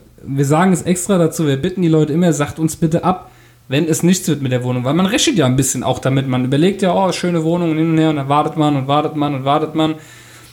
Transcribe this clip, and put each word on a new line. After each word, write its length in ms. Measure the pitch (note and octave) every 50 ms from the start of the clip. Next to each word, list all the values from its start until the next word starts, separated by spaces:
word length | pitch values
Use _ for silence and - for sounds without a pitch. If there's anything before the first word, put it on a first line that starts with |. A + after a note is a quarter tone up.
| - - - -
wir 220 | - - C#3 C#3 C#3+
sagen 280 | C3+ D3+ D#3+ F#3 G3
es 100 | F3+ D#3
extra 360 | - E3+ F3+ F3+ - - G3+ F3
dazu, 280 | E3 D#3+ D#3+ - D#3+
wir 100 | C#3+ C#3 C#3
bitten 240 | C#3+ F#3 F3+ G3
die 60 | F3+ E3
Leute 240 | D#3 D#3 D3+ D3+
immer, 200 | C#3+ E3+ F3+ E3+
sagt 260 | D3+ C#3 D3 - - -
uns 180 | D#3+ D#3 -
bitte 280 | - E3+ D#3+ D#3+ E3 -
ab, 260 | F3 F3+ - - - - - - - _ _ _ -
wenn 180 | C3 D3 D#3+
es 160 | D#3 D#3+ -
nichts 240 | - F3 F#3 - -
wird 140 | - D3+ C#3
mit 100 | C3+ C3+
der 140 | B2+ B2 B2
Wohnung, 200 | B2 B2 B2+ A#2+
weil 100 | C3 D3+
man 100 | F3 F#3+
rechnet 300 | F#3+ A3+ D4+ - E4+ C4+
ja 80 | F3+ C#3
ein 100 | B2+ B2+
bisschen 280 | C3+ C3 - - B2+ -
auch 140 | - C3 -
damit, 280 | - C3+ C3+ C3+ C3
man 180 | C3+ B2+ B2+ B2+
überlegt 340 | B2+ C3+ C#3+ D#3+ F#3+ G3+ G3+
ja, 140 | G#3 F3+ E3+
oh, 180 | F#3+ F#3+ F3+
schöne 320 | E3+ - - F3+ F3 E3 D#3
Wohnung 280 | D#3+ E3+ F3 F3 E3
und 40 | D#3 D#3
hin 120 | D#3+ E3
und 60 | D#3+ D#3
her 100 | D#3 D#3+
und 60 | D#3
dann 120 | C#3+ C3+ C3+
wartet 260 | C#3+ D3+ D3+ D#3 D#3
man 180 | D#3+ D3+ D3 D3
und 120 | C#3 C3 C#3
wartet 280 | C#3 D3+ D#3 D#3 D#3
man 180 | D3 C#3+ D3 C#3+
und 100 | C3 C3
wartet 300 | C#3 C#3+ D3+ D#3 D3 -
man. 220 | D#3+ D#3+ D#3 D#3 D#3 - - - - - - - - - -